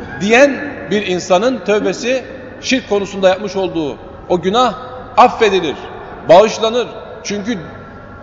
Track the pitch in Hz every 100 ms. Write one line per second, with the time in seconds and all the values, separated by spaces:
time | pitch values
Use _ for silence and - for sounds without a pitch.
0 | - - 196 233 285 247 - - - 208
1 | 196 180 - 180 247 240 - 208 196 -
2 | 226 262 - - - - - 262 - 202
3 | 190 190 185 208 208 - 180 165 143 107
4 | - - - 180 180 226 247 175 - -
5 | - - 240 - 220 190 160 110 - -
6 | - - - 175 220 - 220 240 202 -
7 | - - - 208 196 202 147 - - -
8 | - -